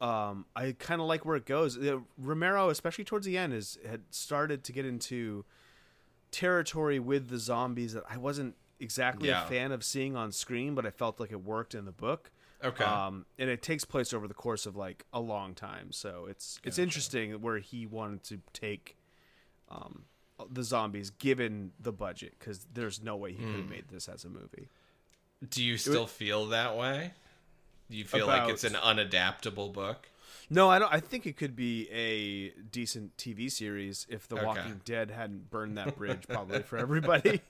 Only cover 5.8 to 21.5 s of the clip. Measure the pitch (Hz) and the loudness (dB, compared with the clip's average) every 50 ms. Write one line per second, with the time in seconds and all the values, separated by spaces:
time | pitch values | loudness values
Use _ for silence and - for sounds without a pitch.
5.8 | - _ _ _ _ _ _ _ _ _ - - 180 180 180 170 151 - - 160 | -20 _ _ _ _ _ _ _ _ _ -4 2 4 4 6 4 4 2 0 2
6.8 | 151 147 143 131 120 127 139 139 127 120 123 117 110 120 120 117 127 123 120 120 | 2 4 4 2 2 2 2 2 2 0 -4 -2 0 0 2 2 2 0 0 -2
7.8 | 120 110 110 107 - - 113 123 123 139 143 143 135 120 92 - _ _ _ - | -2 -2 -4 -6 -6 -8 -6 -4 -2 -2 -2 -2 -4 -6 -6 -10 _ _ _ -12
8.8 | 135 110 - 131 127 127 123 101 - 87 90 90 82 - 131 123 127 135 135 117 | -8 -4 0 2 2 2 2 2 2 2 2 2 2 0 0 0 0 0 -2 -2
9.8 | 107 - - 135 131 139 135 120 110 107 95 - - - 123 120 131 147 143 131 | -2 -2 -2 0 0 0 -2 -2 -2 -2 -2 -4 -4 -2 -2 0 0 0 0 0
10.8 | 113 104 - - 120 113 - - 113 98 110 98 92 104 110 113 113 - - 110 | 0 -2 -2 -2 -2 -2 0 -2 -6 -6 -6 -8 -4 -4 -2 -2 -4 -4 -8 -10
11.8 | 101 95 90 - - 120 160 160 - - _ _ _ - - - - 127 117 - | -10 -10 -8 -4 0 0 0 -2 -4 -12 _ _ _ -20 -10 -4 -2 -2 0 2
12.8 | 110 104 107 101 98 98 98 95 - - _ - 131 131 120 117 - - 160 147 | 2 4 4 2 0 -2 -4 -6 -10 -10 _ -2 0 0 0 0 0 -2 -2 -2
13.8 | - - - 135 120 - 123 110 104 98 101 - - 120 110 104 - 107 95 101 | -2 0 0 0 0 2 0 -2 -4 -4 -8 -4 -2 -2 -2 -2 -2 -6 -6 -6
14.8 | 98 92 98 - - _ - 120 117 113 104 101 98 95 90 - 107 98 98 95 | -6 -8 -8 -12 -12 _ -6 -4 -2 -2 -2 -2 -4 -6 -8 -10 -10 -10 -8 -10
15.8 | 98 95 - - - 101 87 87 87 98 98 - - - - - - - - 175 | -10 -10 -10 -8 -8 -8 -8 -8 -10 -10 -10 -10 -10 -12 -12 -10 -8 -4 0 2
16.8 | 180 175 156 151 131 - 135 120 110 104 107 104 113 117 110 104 95 - 120 120 | 2 2 0 0 -2 -2 0 0 -2 -2 -2 -4 -2 -2 -2 -2 -4 -6 -8 -8
17.8 | 113 104 110 110 110 104 104 95 - - 110 92 - _ - - 113 104 104 95 | -8 -6 -6 -6 -6 -6 -6 -8 -10 -10 -12 -12 -12 _ -12 -8 -6 -4 -6 -6
18.8 | - - - _ _ _ _ _ _ _ _ _ _ _ _ _ _ - - - | -8 -16 -20 _ _ _ _ _ _ _ _ _ _ _ _ _ _ -16 -14 -14
19.8 | - - - - - - _ _ _ _ _ - 120 - 127 127 120 113 127 113 | -14 -14 -16 -18 -20 -20 _ _ _ _ _ -16 -14 -10 -6 -6 -2 0 2 2
20.8 | 110 104 98 104 98 95 - - - 135 131 127 120 110 | 2 0 -2 -4 -6 -8 -6 0 2 4 4 4 2 0